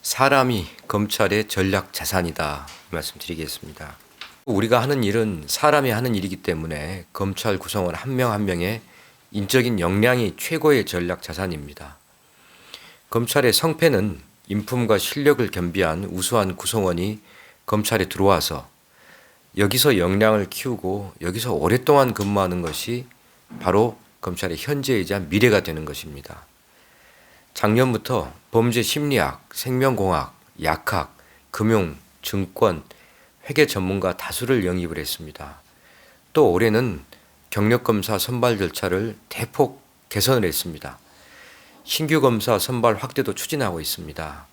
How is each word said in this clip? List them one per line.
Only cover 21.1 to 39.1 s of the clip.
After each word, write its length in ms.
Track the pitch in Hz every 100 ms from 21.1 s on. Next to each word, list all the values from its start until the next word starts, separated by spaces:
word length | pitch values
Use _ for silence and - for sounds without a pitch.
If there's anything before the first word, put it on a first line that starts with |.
| -
여기서 320 | 90 95 120
오랫동안 600 | 82 78 123 127 143 127
근무하는 480 | 104 101 101 95 90
것이 440 | 85 76 - 120 127 _ _ _ _ -
바로 400 | 90 95 117 - _ _
검찰의 360 | - 87 92 82
현재이자 640 | - 143 131 117 90 98
미래가 460 | 82 98 123 104
되는 200 | 87 80
것입니다. 600 | 76 69 80 71 - 80 - _ _ _ _ _ _ _ _ _ _ -
작년부터 760 | 107 110 131 110 - 123 67 67 _
범죄 300 | 113 117 117
심리학, 600 | 107 151 147 127 71 - _
생명공학, 800 | - 123 127 135 113 95 82 67 _ _ -
약학, 500 | 78 78 - 92 76 _ _ _ _
금융, 460 | - 107 113 85 69 _ _
증권, 640 | - 101 95 - 110 82 - - _ _ _ _ -
회계 200 | 147 147
전문가 500 | 101 92 98 92 87
다수를 480 | - - 120 127
영입을 320 | 90 90 85 82
했습니다. 640 | 73 - 78 - 73 - _ _ _ _ - _ _
또 200 | - 131
올해는 500 | 87 117 107 127 80 73 - _ _ _
경력검사 680 | - 104 120 120 107 95 101
선발 380 | - 123 123 110
절차를 580 | 90 - 98 90 113